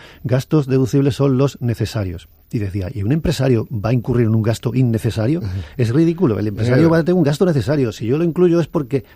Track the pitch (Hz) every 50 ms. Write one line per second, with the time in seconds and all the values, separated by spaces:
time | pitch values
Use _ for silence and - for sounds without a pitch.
0 | - - - - - 110 123 135 - - 156 156 131 131 131 131 131 - 143 139
1 | 139 143 131 - 139 143 127 127 143 135 - - 127 120 110 - 110 - - 107
2 | 98 90 85 82 - - - _ _ _ - 113 104 90 92 101 90 90 - 104
3 | 95 113 151 165 - - 123 131 131 135 120 110 - - 131 101 101 110 127 120
4 | - 135 120 120 117 107 113 113 104 117 113 - - 120 113 131 127 117 113 110
5 | - 110 - 113 107 127 160 175 - 92 92 98 - - - - 120 110 120 160
6 | 165 170 165 175 185 120 101 101 104 107 101 92 113 123 127 139 165 160 165 165
7 | 151 180 180 180 147 143 147 - 190 180 151 135 95 131 156 143 127 110 - -
8 | 113 110 135 156 175 170 - 180 180 170 170 170 156 - - 160 139 113 135 123
9 | - - -